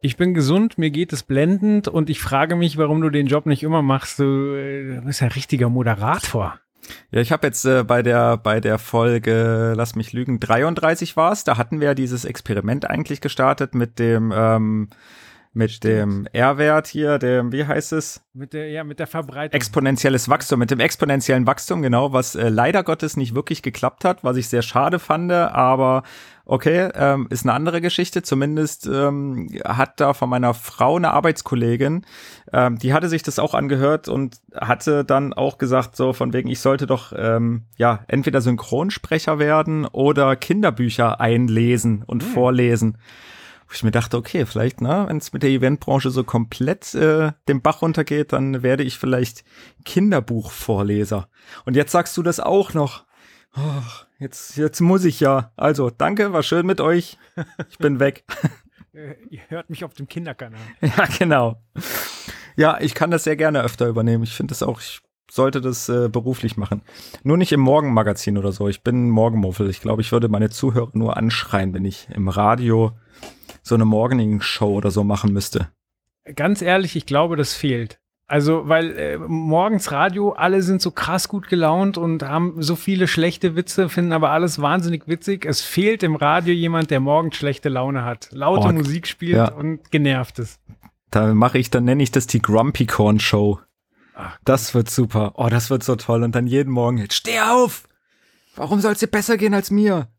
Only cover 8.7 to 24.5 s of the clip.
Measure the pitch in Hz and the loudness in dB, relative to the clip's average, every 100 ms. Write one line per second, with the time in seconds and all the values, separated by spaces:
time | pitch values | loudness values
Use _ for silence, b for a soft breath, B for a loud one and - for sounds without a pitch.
8.7 | 107 - 117 117 117 113 113 113 113 113 | -2 0 0 2 2 2 2 2 2 0
9.7 | 113 117 110 110 117 127 120 - 117 151 | 0 -2 -4 -6 -6 -4 -4 0 2 2
10.7 | 170 160 170 170 - 165 208 - 117 120 | 0 0 0 -4 0 0 0 -2 0 -2
11.7 | 156 147 135 127 123 127 123 - 101 98 | 0 0 0 -2 -4 -8 -12 -4 -4 -2
12.7 | 139 - 123 - 143 143 - 135 139 135 | -4 -2 -4 -4 -6 -6 0 0 0 -2
13.7 | 127 117 117 117 113 113 107 110 113 110 | -2 -2 0 2 2 2 2 2 2 2
14.7 | 110 104 B B B B B B 113 110 | -2 -4 B B B B B B -2 -2
15.7 | 113 110 110 104 98 98 - 127 143 151 | 0 0 2 0 -2 -4 0 2 4 2
16.7 | 151 151 151 151 143 123 127 120 131 147 | 2 0 -4 0 0 2 0 0 -4 -2
17.7 | 156 151 160 151 - _ 127 139 151 151 | -2 -2 -4 -6 -14 _ -20 -14 -12 -10
18.7 | 151 151 147 156 165 143 131 151 147 113 | -10 -12 -10 -8 -8 -8 -8 -4 -4 0
19.7 | 123 135 135 143 131 117 147 - 131 120 | 0 2 2 2 0 0 -2 0 0 0
20.7 | 135 120 - 151 139 - 131 127 143 - | 2 0 0 0 0 2 2 2 0 -4
21.7 | 180 139 120 139 131 123 - 113 110 127 | -4 0 2 2 0 -2 -2 0 2 2
22.7 | 196 175 156 156 147 127 120 - 160 131 | 0 -2 -4 -4 -4 -4 -4 -6 -6 -8
23.7 | - 127 - 185 180 127 127 117 | -4 -4 0 -2 0 -2 -2 -2